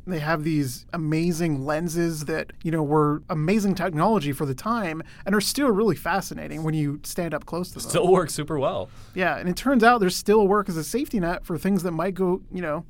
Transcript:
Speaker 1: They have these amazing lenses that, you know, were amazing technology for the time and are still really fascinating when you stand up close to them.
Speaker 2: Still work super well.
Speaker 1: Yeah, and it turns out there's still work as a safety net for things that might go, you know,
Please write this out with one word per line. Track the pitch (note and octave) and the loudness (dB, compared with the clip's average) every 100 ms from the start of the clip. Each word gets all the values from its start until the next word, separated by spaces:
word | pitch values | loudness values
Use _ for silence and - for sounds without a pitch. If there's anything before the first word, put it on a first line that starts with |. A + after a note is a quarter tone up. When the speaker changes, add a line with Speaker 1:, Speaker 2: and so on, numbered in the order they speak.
| - | -6
Speaker 1:
They | E3 | -4
have | D3+ D#3+ | -2 -2
these | D#3 D#3 C3 - - | 0 0 -2 -6 -8
amazing | E3+ D#3 D#3+ F3 D#3+ E3+ C#3 | -6 0 0 0 0 0 0
lenses | C3+ D3+ F3 E3+ E3+ D#3 D3 | -2 -2 -2 0 -2 -2 -4
that, | D#3 - - | -4 -6 -8
you | E3 | -2
know, | D#3+ | 0
were | C#3+ D3+ D3 D3 - | 2 4 4 2 -2
amazing | D#3+ D#3 G#3+ G3 | -2 2 2 2
technology | F3+ F3 D3+ F#3 G#3+ C#3+ | 0 0 2 2 2 0
for | C3+ | -2
the | C#3+ | -4
time | C3 G#3+ A#3 F3+ D#3+ - - | -4 -2 -2 -2 -6 -10 -10
and | - | 0
are | C#4 | 0
still | - - C#4+ | 2 0 2
really | G3 A3 D#3 | 2 2 0
fascinating | E3+ F#3+ - - D#3 D3+ | -2 -2 -4 -10 -10 -6
when | D#3+ | -2
you | D#3 D3 D3 | 0 -2 -4
stand | - - E3+ | -8 -6 -4
up | D3+ - | -4 -6
close | E3+ F3+ | -6 -6
to | C3+ | -8
them. | A#2 | -2
Speaker 2:
Still | - F3+ | 2 6
work | F#3 D#3 | 6 4
super | - D3 D3+ | -4 -4 -2
well. | C#3+ F3 F#2 - - | -2 -2 -8 -12 -12
Speaker 1:
Yeah, | F#3 F3 C3+ | -2 -2 0
and | E3+ | -4
it | F3+ | -2
turns | B3+ C4 | 2 6
out | A3+ B3 | 6 6
there's | F3+ | 4
still | - - A3 G3 | 0 4 6 6
work | G#3 G3+ | 4 0
as | D#3+ | -4
a | |
safety | D3 A#3 D4 G#3+ | -4 -4 -2 -2
net | E3+ F3+ - | -2 -2 -4
for | E3 | -4
things | F#3+ G3 | 0 0
that | F3+ | 0
might | D#3+ F#3+ | -2 -2
go, | F3+ F#3 F#3+ - | 0 0 0 -4
you | F#3 | -8
know, | E3 D3+ | -6 -6